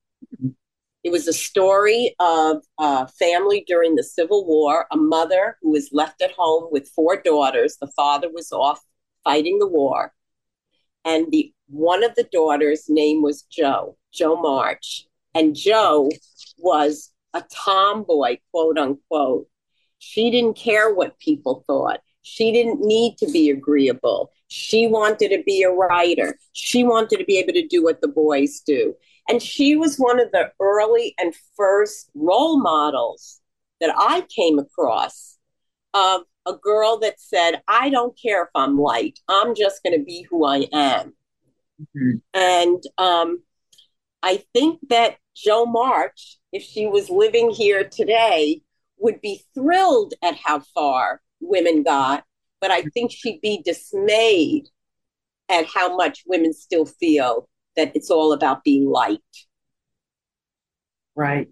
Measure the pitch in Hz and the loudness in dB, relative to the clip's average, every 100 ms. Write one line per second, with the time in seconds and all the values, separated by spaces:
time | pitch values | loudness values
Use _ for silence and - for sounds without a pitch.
0 | _ _ - - 131 - _ _ _ _ | _ _ -20 -10 -10 -10 _ _ _ _
1 | 175 175 151 160 - 196 190 196 208 226 | -4 -4 -2 -6 -4 0 2 4 2 0
2 | 247 - 175 165 156 156 _ - 151 135 | -4 0 0 2 0 -2 _ -4 -2 -2
3 | 131 - 175 175 196 202 - 175 165 156 | -4 -2 0 0 0 -2 0 0 2 0
4 | - - 170 208 180 156 147 160 - 156 | -2 -4 -2 0 2 2 2 0 -2 -2
5 | 156 160 165 185 214 - 160 151 143 143 | 0 0 2 0 0 -4 -2 -2 -2 -4
6 | 156 - 180 - 165 160 165 143 139 - | -4 -4 -6 0 0 0 -2 -6 -6 -2
7 | 160 190 175 151 135 127 143 - 139 - | 0 0 0 2 2 0 -2 -4 -10 -2
8 | 143 143 170 165 156 - 139 151 _ _ | 0 0 -4 -10 -8 -2 -2 -2 _ _
9 | _ _ - 147 156 196 202 165 139 - | _ _ 0 0 2 0 0 0 0 -2
10 | - _ _ _ _ _ _ _ _ _ | -6 _ _ _ _ _ _ _ _ _
11 | 165 160 165 156 - _ _ 143 165 185 | -2 -2 0 -2 -2 _ _ -4 0 0
12 | 233 226 233 180 156 147 151 156 - 151 | 0 -2 -2 0 0 2 0 -2 0 0
13 | 151 156 147 147 - - 143 110 92 - | 2 0 -2 -4 -10 -4 -2 -2 -6 -16
14 | _ - 160 160 160 135 110 - - - | _ -2 0 0 0 0 -2 -4 -12 -16
15 | _ _ _ 160 156 147 196 220 196 151 | _ _ _ 0 0 0 0 2 4 2
16 | 139 160 _ _ - - 175 156 147 151 | 0 -4 _ _ -20 -4 0 0 0 -4
17 | - _ _ 175 - - - 190 196 220 | -14 _ _ -14 -14 -8 0 2 2 0
18 | 190 156 127 123 _ 170 160 156 135 143 | -2 0 0 -4 _ -2 0 0 -2 -4
19 | - 156 131 131 - _ _ _ _ _ | -4 -2 0 -2 -6 _ _ _ _ _
20 | - - 233 240 233 214 233 214 220 190 | -8 -2 0 2 0 -2 0 2 2 0
21 | 160 - - 147 - - - 135 131 - | -2 -4 -4 -2 -2 -6 -4 -2 -2 -6
22 | _ _ - - 226 226 233 208 208 220 | _ _ -14 -2 0 2 0 -2 0 2
23 | 233 - - 160 151 139 143 147 135 123 | 0 -2 -2 2 2 2 0 2 2 0
24 | 120 95 - _ - - - 220 233 220 | -2 -2 -4 _ -18 -12 -2 0 2 2
25 | 214 214 202 190 180 196 185 180 185 175 | 0 0 0 0 0 0 2 2 2 2
26 | 175 156 90 - _ - - 247 240 226 | 2 0 -4 -6 _ -12 -2 0 2 2
27 | 226 196 185 190 185 175 160 175 165 160 | 0 -2 0 0 0 -2 0 0 0 0
28 | 147 147 151 139 143 - - 135 - - | -2 0 2 2 0 -4 -2 0 0 -4
29 | _ _ - 233 - - 285 302 320 277 | _ _ -4 -4 -4 -2 0 2 0 0
30 | 247 247 233 185 - - 196 208 214 233 | 0 2 0 0 -2 -2 0 0 2 0
31 | 240 - 175 - _ - 196 202 208 - | 0 -4 -6 -6 _ -2 0 2 0 -6
32 | - 143 160 214 320 294 190 156 147 135 | -16 -4 0 2 2 0 2 0 0 -2
33 | 117 - - - _ _ _ - 165 - | -6 -8 -20 -20 _ _ _ -6 -2 0
34 | 214 349 - - 170 147 - - 139 107 | 0 0 -4 -2 0 0 -4 -4 -2 -2
35 | - - - _ _ _ _ _ _ 202 | -4 -8 -20 _ _ _ _ _ _ 0
36 | 190 185 - _ 180 - 202 214 220 220 | 0 0 -6 _ -12 -6 -2 0 2 0
37 | 214 - - 190 170 165 - 226 269 269 | -4 -6 -4 0 0 -2 0 0 2 0
38 | 240 - 233 196 170 - 135 139 143 117 | -2 -6 -2 -2 -2 -2 0 2 0 0
39 | - - - 196 233 214 196 - 185 165 | -4 -8 -2 0 0 0 -2 -2 -2 -2
40 | 143 175 175 170 143 139 131 151 139 117 | -4 -14 -6 -2 0 0 -2 0 0 0
41 | - _ _ _ _ _ _ - 151 143 | -4 _ _ _ _ _ _ -20 -14 -4
42 | 127 113 _ 190 180 180 175 180 - - | -2 -2 _ 0 2 4 2 0 -4 -2
43 | 185 170 170 175 _ _ _ _ _ _ | 2 2 0 -4 _ _ _ _ _ _
44 | _ - 185 202 - 240 311 320 277 233 | _ -6 -2 -2 -2 0 0 -2 0 2
45 | 233 - _ - 208 214 233 233 262 190 | 2 -2 _ -4 0 2 0 0 0 0
46 | - - - - - 196 - 214 214 202 | -2 -8 -20 -20 -14 -14 -12 -6 -2 -2
47 | 180 180 220 233 233 214 202 196 196 - | 0 0 2 2 0 0 0 0 -2 -4
48 | 196 226 226 170 151 160 _ _ _ - | 0 2 2 2 0 -4 _ _ _ -4
49 | 220 - 415 392 _ 269 277 359 381 269 | -4 -2 -8 -12 _ -4 0 2 4 2
50 | - - 175 156 160 151 - 175 147 127 | 0 -4 -6 -4 -4 -4 -4 -4 -2 0
51 | 98 - _ - 175 190 170 156 156 139 | -2 -6 _ -12 -4 0 2 2 2 2
52 | 131 143 - _ _ - 190 180 151 240 | 0 -2 -6 _ _ -8 -2 -2 -2 -6
53 | 233 - 233 196 214 202 170 - - 196 | -6 -6 -10 -6 -6 -6 -6 -8 -6 -4
54 | 208 214 226 190 147 151 - _ _ _ | 0 2 4 2 2 -2 -6 _ _ _
55 | _ _ _ _ - 175 160 202 180 185 | _ _ _ _ -2 -2 -2 -2 -2 0
56 | 175 - - 180 160 156 - 170 151 - | -2 -4 -4 0 0 -4 -4 -2 -2 -2
57 | 170 151 123 117 - _ _ - 277 147 | 0 2 2 -2 -6 _ _ -4 -2 -4
58 | - 165 156 143 139 135 151 139 139 135 | 0 2 2 2 0 0 2 2 2 0
59 | 107 104 _ - _ _ _ _ _ _ | 0 -4 _ -20 _ _ _ _ _ _
60 | _ _ _ _ _ _ _ _ _ _ | _ _ _ _ _ _ _ _ _ _
61 | _ 147 143 143 - | _ -4 -2 -2 -6